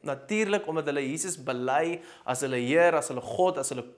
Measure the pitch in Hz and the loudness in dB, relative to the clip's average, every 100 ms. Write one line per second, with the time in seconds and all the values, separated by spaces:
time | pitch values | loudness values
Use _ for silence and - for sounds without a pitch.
0 | 147 135 - 214 202 202 202 160 143 143 | -6 -6 -2 0 2 0 0 -4 -2 -2
1 | 131 156 185 156 127 123 127 143 165 170 | -2 -4 -6 -6 -6 -4 0 2 0 -4
2 | - - - 123 135 127 123 160 175 160 | -10 -12 -4 -2 0 0 2 6 6 4
3 | 147 127 117 120 180 165 131 127 117 | 0 -6 -6 0 0 0 -4 -6 -10